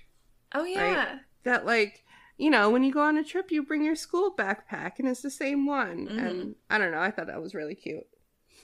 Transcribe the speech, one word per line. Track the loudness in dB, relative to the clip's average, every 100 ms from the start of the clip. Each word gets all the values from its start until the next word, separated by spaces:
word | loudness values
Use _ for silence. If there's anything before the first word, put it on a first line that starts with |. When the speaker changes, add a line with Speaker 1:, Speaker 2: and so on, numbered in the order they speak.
| -20 _ _ _ -8
Speaker 1:
Oh, | -6
Speaker 2:
Right? | -2 0
Speaker 1:
yeah. | 2 2 0 -6 -18 _
Speaker 2:
That, | 0 0 2
like, | 2 2 -2 _ -20 -18 0
you | 4
know, | 6 6
when | 6
you | 4
go | 4
on | 4 2
a |
trip, | 0 -4 -2
you | -2
bring | -2 0
your | 0 0
school | -2 0 0
backpack, | -2 -4 -4 -8 -10 -8 -4
and | -4
it's | -2
the | -6
same | -6 -2 0 0
one. | 0 -2 -6 -6
Speaker 1:
Mm-hmm. | -4
Speaker 2:
And | -4 -4 -8 -12 -2
I | 0
don't | 0
know, | 0
I | -2
thought | -4 -8
that | -8
was | -8 -8
really | -8
cute. | -10 -10 -10 -14 _ _ _ _ _